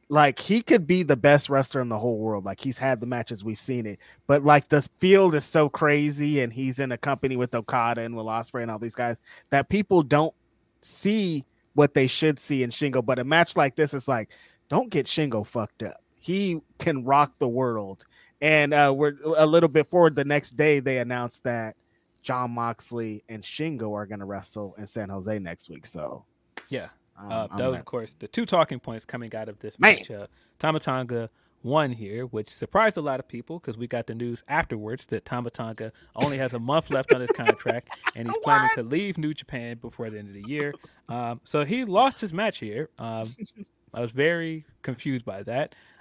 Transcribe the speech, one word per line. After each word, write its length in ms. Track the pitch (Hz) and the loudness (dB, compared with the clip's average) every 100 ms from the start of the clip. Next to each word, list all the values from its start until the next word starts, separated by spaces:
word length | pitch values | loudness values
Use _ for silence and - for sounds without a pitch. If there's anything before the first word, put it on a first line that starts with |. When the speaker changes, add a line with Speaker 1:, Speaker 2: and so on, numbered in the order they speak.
| _ | _
Speaker 1:
like, 300 | 147 143 - | 6 6 4
he 240 | - 220 | 0 0
could 240 | - 240 151 | 4 4 6
be 160 | 180 | 2
the 140 | 156 131 | 4 4
best 340 | 143 147 - | 6 6 6
wrestler 300 | 139 131 139 | 0 2 -2
in 60 | 120 | -2
the 80 | 107 | -2
whole 180 | 120 107 | -2 -2
world. 260 | 110 104 98 | -2 -2 -4
Like, 140 | 95 | -6
he's 180 | 135 120 | -6 -2
had 220 | 135 123 | -2 -2
the 60 | 123 | -2
matches, 380 | 120 113 107 | -4 -6 -8
we've 140 | 107 107 | -8 -8
seen 240 | - 123 | -4 -4
it, 140 | 107 98 - _ - | -6 -10 -16 _ 2
but, 160 | 143 | 4
like, 260 | 143 143 - | 8 6 6
the 140 | 147 - _ | 2 2 _
field 340 | 185 196 185 | 6 8 8
is 100 | 151 | 4
so 240 | - 165 151 | 2 2 2
crazy, 720 | - 151 147 147 143 147 143 | 2 2 4 2 0 0 0
and 120 | 120 | 0
he's 260 | 117 135 127 | -2 -4 -2
in 140 | 131 | -4
a 60 | 117 | -4
company 380 | 147 131 135 127 | -2 -2 -2 -2
with 180 | 123 | -2
Okada 480 | 117 - 127 117 117 | -2 -2 0 0 -2
and 120 | 113 117 | -4 -6
Will 100 | 110 | -6
Ospreay 360 | 113 113 123 | -6 -6 -8
and 80 | 117 | -6
all 80 | 110 | -6
these 160 | 117 | -8
guys 260 | - 120 117 _ - - | -4 -4 -4 _ -20 -2
that 180 | 139 131 | 0 2
people 340 | 202 202 180 | -2 4 2
don't 300 | 135 147 160 - _ _ _ _ | 4 2 2 -4 _ _ _ _
see 640 | - - 202 220 185 151 - _ _ | -8 -2 0 2 0 -2 -8 _ _
what 180 | 143 143 | 4 4
they 120 | 147 131 | 6 2
should 320 | - 156 143 | 2 0 0
see 220 | - 139 | -2 -2
in 80 | 120 | -2
Shingo. 340 | - 147 131 | -2 -2 0
But 140 | 113 127 | 0 -2
a 60 | |
match 300 | 127 160 170 175 | 2 4 4 2
like 180 | 139 - | 0 2
this, 160 | 147 | 0
it's 140 | 139 127 | 0 -2
like, 220 | 120 107 _ _ _ _ | -2 -4 _ _ _ _
don't 200 | 156 160 | -2 0
get 160 | 170 - | -2 -2
Shingo 380 | - 147 113 104 | -2 0 -2 -4
fucked 360 | 120 107 _ | -4 -6 _
up. 140 | 104 - _ _ | -12 -12 _ _
He 420 | - 190 202 160 _ _ | -4 -2 0 -2 _ _
can 260 | 175 139 | -4 -2
rock 280 | 123 139 143 - | 2 4 2 0
the 80 | 127 | -2
world. 560 | 120 127 110 98 95 - _ _ _ | 0 -2 -2 -8 -14 -20 _ _ _
And, 320 | 151 156 143 | 4 4 4
uh, 200 | 147 143 | 6 6
we're 220 | 135 147 143 | 4 0 0
a 220 | 151 156 156 | -2 4 6
little 220 | 165 165 | 8 6
bit 180 | 147 139 | 4 4
forward. 260 | 175 165 | 6 6
The 100 | 143 | 6
next 260 | 139 147 - | 0 0 -2
day, 260 | 120 151 143 | 0 4 4
they 200 | 131 127 | 2 -2
announced 440 | 120 123 120 - | -2 -4 -6 -6
that 300 | 127 117 110 - _ _ _ _ | -4 -4 -6 -12 _ _ _ _
Jon 300 | - 127 123 | -6 -4 -4
Moxley 720 | 117 117 113 - 120 113 107 _ | -2 -4 -6 -10 -8 -6 -8 _
and 140 | 110 | -14
Shingo 500 | - - 160 135 110 | -14 -8 -6 -4 -6
are 120 | 104 101 | -6 -8
gonna 200 | 104 98 | -10 -10
wrestle 500 | 98 - 107 98 92 | -10 -10 -12 -12 -12
in 80 | 101 | -10
San 220 | 117 98 | -8 -8
Jose 280 | 98 95 104 | -8 -6 -6
next 280 | 87 85 - | -6 -12 -16
week. 160 | 78 | -18
So, 400 | - 82 71 - _ _ _ - - | -16 -10 -10 -10 _ _ _ -20 -10
Speaker 2:
Yeah. 220 | 127 80 _ _ _ | -10 -10 _ _ _
Speaker 1:
um, 140 | 101 | -8
Speaker 2:
Uh, 160 | 113 104 | -6 -6
Speaker 1:
I'm 80 | 98 | -4
Speaker 2:
that 60 | |
was, 80 | 127 | -4
Speaker 1:
ready. 80 | 127 | -4
Speaker 2:
of 40 | - | -8
course, 260 | 123 110 _ | -10 -10 _
the 80 | 104 | -10
two 180 | - 156 | -6 0
talking 320 | 180 151 127 | 2 2 0
points 260 | - 113 | -10 -12
coming 300 | - 120 113 | -12 -12 -10
out 140 | 110 110 | -10 -10
of 100 | 101 | -12
this 220 | 107 - | -14 4
Speaker 1:
Man. 160 | 214 175 | 6 6
Speaker 2:
matchup. 300 | - 104 101 _ _ _ | 0 -14 -14 _ _ _
Tama 180 | 156 156 | -2 -2
Tonga 500 | - 131 123 120 113 _ _ _ | -2 -4 -2 -4 -6 _ _ _
won 260 | 120 151 143 | 0 0 0
here, 320 | 117 101 110 123 | -4 -10 -10 -6
which 240 | 107 107 | -8 -8
surprised 460 | - - 196 220 180 | -10 -2 2 2 2
a 40 | |
lot 180 | 147 131 | -4 -4
of 80 | - | -6
people 320 | 120 - 170 | -14 -14 -14
'cause 180 | - 110 | -10 -10
we 120 | 120 | -6
got 180 | 120 - | -6 -6
the 80 | |
news 300 | 113 120 117 - | -8 -6 -8 -6
afterwards 580 | 151 - 110 107 123 - | -4 -4 -6 -8 -12 -8
that 180 | 107 | -10
Tama 260 | - 123 117 | -6 -8 -8
Tonga 420 | - 113 110 110 _ _ | -10 -12 -10 -14 _ _
only 220 | - 143 135 | -4 -2 -2
has 160 | 127 | -4
a 60 | 123 | -4
month 280 | 117 156 - | 0 -2 0
left 220 | 139 131 | -4 2
on 80 | 127 | 0
his 100 | 120 | 2
contract 560 | - 120 - - 117 - - | -2 0 -2 -2 -6 -6 -8
Speaker 1:
<laughs> 120 | - - | -8 -6
Speaker 2:
and 120 | 117 | -6
he's 80 | 427 | -4
Speaker 1:
What? 80 | |
Speaker 2:
planning 260 | 440 440 440 | 2 2 4
to 80 | 440 | 0
leave 340 | 117 - 202 170 | -2 -2 -2 -4
New 160 | 151 | -4
Japan 440 | 151 - 131 120 117 | -6 -10 -12 -10 -12
before 300 | 117 - 113 | -14 -10 -10
the 100 | 107 | -10
end 80 | 104 | -14
of 60 | |
the 80 | 98 107 | -14 -8
year. 240 | 147 143 - - _ _ | -4 -4 -6 -20 _ _
Um, 320 | 120 117 117 | -8 -6 -8
so 200 | _ 151 | _ -2
he 200 | 143 240 | 0 -2
lost 360 | 233 190 262 - | 0 4 4 2
his 120 | 202 | -8
match 260 | 165 220 - | -4 -4 -4
here. 320 | 110 110 156 - | -8 -8 -10 -10
Um, 360 | 117 113 113 127 202 - - _ _ | -10 -8 -10 -12 -18 -18 -20 _ _
I 60 | 113 | -8
was 100 | 120 | -8
very 540 | 123 156 170 165 156 - _ | 0 0 0 -4 -10 -14 _
confused 440 | - 120 143 127 113 | -12 -8 -6 -6 -6
by 160 | 98 | -12
that. 320 | 101 123 151 _ _ _ | -6 -4 -4 _ _ _